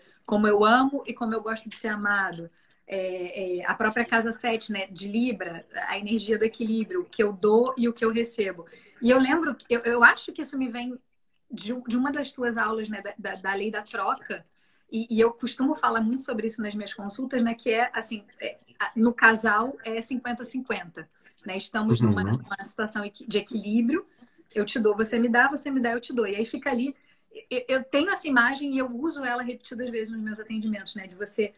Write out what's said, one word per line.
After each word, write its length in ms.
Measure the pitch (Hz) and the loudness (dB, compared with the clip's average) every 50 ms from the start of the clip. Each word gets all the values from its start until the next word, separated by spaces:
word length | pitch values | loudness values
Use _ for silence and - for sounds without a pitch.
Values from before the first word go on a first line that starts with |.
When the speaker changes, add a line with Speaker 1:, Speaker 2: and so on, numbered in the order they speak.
| _ _ _ _ - | _ _ _ _ -4
Speaker 1:
como 220 | - 220 208 214 | 0 2 4 6
eu 160 | 214 208 208 208 | 6 6 6 8
amo 400 | 214 233 254 269 277 285 277 - | 8 8 6 6 4 2 -2 -6
e 60 | - 233 | -6 -6
como 200 | - 240 220 226 | -4 -4 -2 -2
eu 80 | 226 | -2
gosto 260 | 208 220 220 220 - | -2 -4 -6 -6 -8
de 80 | 220 - | -12 -12
ser 120 | - - 220 | -6 -4 -4
amado. 600 | 214 208 208 202 202 196 190 185 175 170 170 165 _ _ _ _ _ _ _ | -4 -2 0 0 2 2 0 -2 -4 -8 -12 -14 _ _ _ _ _ _ _
É, 720 | - 190 190 185 185 180 185 180 185 - 214 190 180 180 175 | -6 -4 -4 -4 -4 -4 -4 -6 -6 -6 -6 -4 -4 -4 -4
é, 60 | - | -2
a 80 | - 185 | -4 -2
própria 300 | - 220 214 214 - 233 | 0 0 0 0 0 -2
casa 260 | - 233 233 220 233 | 0 0 0 0 0
sete, 400 | 226 - - 240 226 220 - - | -4 -2 -2 -2 -2 -2 -4 -4
né, 160 | 208 196 190 | -6 -6 -6
de 200 | - 190 165 196 | -8 -10 -10 -8
Libra, 580 | 202 202 226 240 254 220 180 185 170 170 - - _ - - - | -2 0 0 0 0 0 -4 -6 -8 -10 -12 -14 _ -8 -6 -4
a 100 | - - | -4 -4
energia 420 | 196 208 202 233 220 196 208 226 208 | -4 -2 -2 -2 0 2 0 0 2
do 60 | 220 | 2
equilíbrio, 560 | 226 - - 233 214 226 226 214 - 185 180 | 0 0 -2 -2 0 0 0 0 -2 -2 -4
o 40 | 175 | -4
que 160 | - - - | -4 0 0
eu 100 | - 202 | 0 0
dou 420 | 202 185 - 208 214 226 247 254 254 | 0 2 4 6 6 6 6 4 2
e 100 | 254 233 | 0 0
o 60 | 233 233 | 0 0
que 100 | - 233 | 2 0
eu 80 | 226 | 0
recebo. 540 | 220 233 233 233 - - 202 190 185 - - - - - - - _ - | 2 0 -2 -2 -2 -2 -2 -2 -2 -8 -12 -20 -20 -20 -20 -20 _ 0
E 100 | 240 233 | 4 6
eu 80 | 254 262 | 6 6
lembro, 360 | 262 254 302 339 320 302 233 - - - | 6 6 4 2 2 0 -4 -4 -2 0
eu, 120 | 233 233 | 0 0
eu 220 | 233 233 240 240 233 | 2 2 4 8 8
acho 280 | 285 - - - - | 8 8 6 -2 -12
que 100 | - - | -10 -10
isso 160 | 294 - 294 | -10 -8 -4
me 120 | 269 262 240 | -4 -4 -4
vem 300 | 220 247 240 254 247 247 _ _ _ _ _ _ _ _ _ - | -4 -6 -8 -8 -10 -12 _ _ _ _ _ _ _ _ _ -16
de, 220 | - - 180 208 254 247 247 | -14 -10 -6 -6 -6 -6 -4
de 100 | 240 220 | -2 0
uma 140 | 247 254 285 | 2 2 2
das 200 | 277 294 277 277 | 0 -2 -4 -6
tuas 260 | - 269 247 240 226 | -6 -4 -2 -2 0
aulas, 320 | 226 220 214 220 220 214 214 | 0 0 0 0 -2 -4 -4
né, 120 | 214 196 | -6 -8
da, 120 | 202 - - | -8 -10 -12
da, 180 | - 202 196 185 | -8 -8 -8 -8
da 180 | 190 185 190 196 | -6 -4 -2 -2
lei 180 | 196 196 220 | -2 -2 -2
da 120 | 208 208 208 | -4 -4 -8
troca, 640 | - - 202 196 214 262 - - - 202 175 - _ _ _ _ _ _ _ _ - | -6 -6 -4 -2 -2 -2 -4 -4 -10 -10 -10 -10 _ _ _ _ _ _ _ _ -6
E, 160 | - 220 226 - | -4 -4 -2 0
e 100 | 233 214 | 4 4
eu 120 | 226 226 | 4 4
costumo 440 | 226 - - 233 - - 262 285 302 | 4 0 -6 -6 -2 0 0 0 0
falar 260 | - - 240 226 226 | 2 0 0 2 2
muito 220 | 220 220 247 269 - | 0 0 0 -2 -4
sobre 240 | - 233 214 214 | -4 -6 -4 -4
isso 140 | 226 220 - | -4 -4 -4
nas 120 | 214 208 202 | -6 -6 -6
minhas 200 | 214 208 196 - | -6 -8 -8 -10
consultas, 500 | - 196 202 196 - 262 254 277 247 233 | -10 -10 -10 -8 -8 -8 -2 0 0 2
né? 100 | 233 233 | 0 0
Que 180 | 233 - 247 | -2 -2 0
é, 200 | 220 226 247 247 - | 2 2 2 0 -2
assim, 300 | 233 220 - 233 208 - _ _ - | -6 -6 -6 -10 -12 -12 _ _ -10
é, 160 | - - - - _ _ _ - | -10 -10 -10 -12 _ _ _ -6
a, 120 | 208 - - | -6 -4 2
no 180 | 226 226 240 233 | 4 4 4 4
casal 640 | - - 226 220 220 226 220 208 214 233 262 277 - - | 6 6 6 6 6 4 2 4 4 2 0 -4 -8 -8
é 180 | 226 226 226 | -6 -6 -6
cinquenta 420 | 226 - 269 233 - 240 240 226 247 | -6 -6 -6 -6 -4 -6 -6 -6 -8
a 20 | |
cinquenta, 640 | 240 - 262 254 - 214 185 180 170 - 160 165 _ _ _ _ - _ _ - | -8 -8 -8 -6 -4 -6 -6 -6 -12 -14 -16 -18 _ _ _ _ -20 _ _ -10
né? 120 | 202 185 | -8 -8
Estamos 440 | 196 - - - 220 214 220 220 214 | -8 -8 -6 -4 0 2 2 4 4
Speaker 2:
Uhum. 80 | 220 220 | 6 4
Speaker 1:
numa, 140 | 202 196 190 | 4 4 2
numa 400 | - 123 131 - - 202 - 208 | 0 0 -2 -2 -6 -10 -10 -10
situação 420 | - - - 214 214 - 214 208 | -12 -6 -6 -6 -4 -4 -6 -8
equi-, 220 | 202 - - - | -8 -10 -14 -10
de 100 | 226 - | -2 -2
equilíbrio. 680 | 254 - - 247 214 190 208 214 233 233 233 294 381 403 _ _ _ - _ _ _ _ _ - | -2 -2 -2 -6 -6 -4 0 2 2 4 4 2 0 -2 _ _ _ -20 _ _ _ _ _ -2
Eu 120 | 220 202 | -2 -2
te 140 | - - - | -2 0 2
dou, 160 | 214 214 208 | 2 2 4
você 240 | 202 170 - 240 226 | 2 0 0 2 2
me 100 | 233 247 | 2 4
dá, 180 | 226 240 254 | 6 6 4
você 220 | 269 294 269 - 294 | 4 2 -2 -4 -2
me 100 | 269 262 | -2 0
dá, 120 | 233 233 | 0 0
eu 80 | 233 240 | -2 -4
te 120 | - - | -6 -4
dou. 140 | 262 240 214 | -2 -2 -2
E 80 | 190 202 | 0 0
aí 100 | 202 226 | -4 -4
fica 260 | - - 247 - 277 | -4 -4 -6 -4 -2
ali. 240 | 262 233 247 285 277 _ _ _ _ _ _ _ - 143 - - | 0 0 0 -2 -4 _ _ _ _ _ _ _ -20 -18 -10 -6
Eu, 140 | 247 247 247 | -6 -4 -2
eu 160 | - 262 262 247 | 0 0 0 0
tenho 260 | - - 277 311 392 | 0 2 2 2 2
essa 180 | 392 381 - | 0 -2 -2
imagem 460 | 311 262 240 233 247 277 277 294 285 262 | 2 4 4 4 4 2 -2 -4 -2 -2
e 60 | 262 | -2
eu 120 | 262 247 | -2 -2
uso 320 | 240 233 285 330 302 285 269 | -4 -4 -4 -4 -4 -4 -4
ela 200 | 254 240 247 247 | -4 -2 -4 -4
repetidas 460 | 240 247 - - - 254 220 247 240 | -6 -8 -10 -12 -12 -10 -8 -8 -6
vezes 180 | 226 226 220 214 | -4 -4 -4 -4
nos 100 | 226 220 | -6 -8
meus 180 | 214 214 214 208 | -6 -6 -8 -10
atendimentos, 560 | 214 214 220 220 214 220 214 202 190 - - | -10 -8 -6 -4 -2 -4 -4 -4 -6 -10 -12
né? 100 | 208 190 | -12 -12
De 100 | 190 180 | -12 -10
você, 380 | 180 208 202 - - 214 202 - | -10 -10 -6 -2 -2 -2 -2 -2